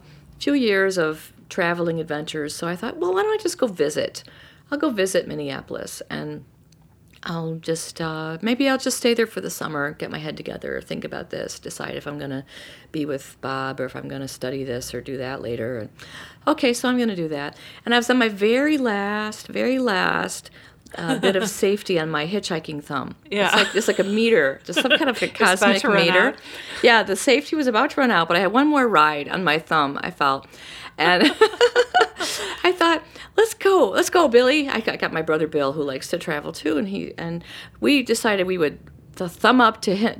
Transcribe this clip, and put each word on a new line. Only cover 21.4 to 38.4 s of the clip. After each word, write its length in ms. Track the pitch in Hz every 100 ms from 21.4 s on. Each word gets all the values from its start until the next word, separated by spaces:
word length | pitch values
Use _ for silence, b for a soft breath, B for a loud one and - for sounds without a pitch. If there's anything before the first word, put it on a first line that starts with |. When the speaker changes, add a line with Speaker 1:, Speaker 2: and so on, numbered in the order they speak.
| 208
Speaker 2:
<laughs> 140 | -
Speaker 1:
safety 340 | 196 202 - 170
on 100 | 156
my 160 | 151
hitchhiking 580 | 160 202 - 165 160 147
thumb. 320 | - 139 - - -
Speaker 2:
Yeah. 160 | 202 190
Speaker 1:
It's 80 | 214
like, 180 | 196
it's 140 | 190 226
like 100 | 202
a 60 |
meter, 560 | 196 214 226 202 135 135
just 160 | - 185
some 120 | 262
kind 180 | 294 294
of 100 | 220
a 40 |
Speaker 2:
<laughs> 20 | 180
It's 80 | -
about 180 | 208 185
Speaker 1:
cosmic 220 | 202 196
Speaker 2:
to 60 | 254
run 180 | 196 170
Speaker 1:
meter. 220 | 185 247
Speaker 2:
out. 60 | - B B B B
Speaker 1:
Yeah, 180 | 247 233
the 140 | 202 190
safety 400 | - 254 285 320
was 100 | 254
about 240 | 214 277
to 100 | -
run 120 | 254
out, 160 | 185 165
but 80 | 175
I 40 |
had 120 | 190
one 160 | 226 302
more 180 | 285 240
ride 420 | 170 151 151 139
on 140 | 175
my 160 | 175 156
thumb, 400 | - 160 139 143
I 80 | -
felt. 340 | - 139 139 - B B B B -
And 280 | 175 180 294 -
<laughs> 40 | 440 - 466 494 480 719 - - 339 B 403 B
I 80 | 359 370
thought, 280 | 339 320 B B B -
"Let's 180 | 453
go, 360 | - 392 370 214
let's 200 | - 349
go, 160 | 359 302
Billy." 400 | 240 254 302 277
I 120 | 220
got, 180 | - -
got 140 | 175
my 100 | 165
brother 240 | 160 160 156
Bill, 260 | 156 139
who 100 | 156
likes 240 | 143 135 -
to 100 | 170
travel 340 | 170 147 156
too, 240 | 170 311 302
and 100 | 196
he, 240 | 196 - -
and 280 | 170 170 B B B -
we 220 | 233 277
decided 440 | 254 226 226 196